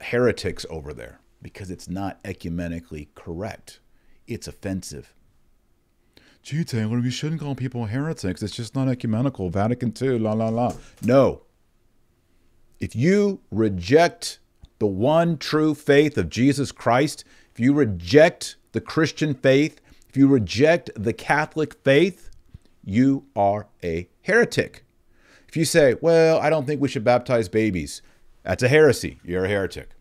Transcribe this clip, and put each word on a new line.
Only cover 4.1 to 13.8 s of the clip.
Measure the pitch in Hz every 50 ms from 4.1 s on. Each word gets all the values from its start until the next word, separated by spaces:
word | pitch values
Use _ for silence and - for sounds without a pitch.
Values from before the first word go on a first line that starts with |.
| - _ _
It's | - 117 104 -
offensive. | 78 67 _ - 98 95 92 - - 73 67 - _ _ _ _ _ _ _ _ _ _ _ _ _ _ _ _ _ _ _ _ _ _ _ _ _ _ _
"Gee, | _ - 143 156 170
Taylor, | - 127 113 110 107 117 123
we | 120 127
shouldn't | 123 - - 151 165 151
call | 147 143 135
people | 127 127 127 - 120 117
heretics. | 104 113 135 143 165 156 - - 95 90 -
It's | 107 98 -
just | - 117 107 -
not | 135 135
ecumenical. | 131 123 127 - 117 107 113 131 139 - - 95 90
Vatican | 82 95 101 113 123 123 123 113
two, | - - 131 135 127
la, | 113 110 107
la, | 107 110 113
la." | 113 113 117 123 110 - - - - _ _ -
No. | 107 123 139 127 95 69 - _ _ _ _ _ _ _ _ _ _ _ _ _ _ _ _ _ _ _ _ _ _ _ _ _ _ _ _
If | - - -
you | 113 135 175 196 208 202 202 190 - _ _
reject | - 104 110 104 98 90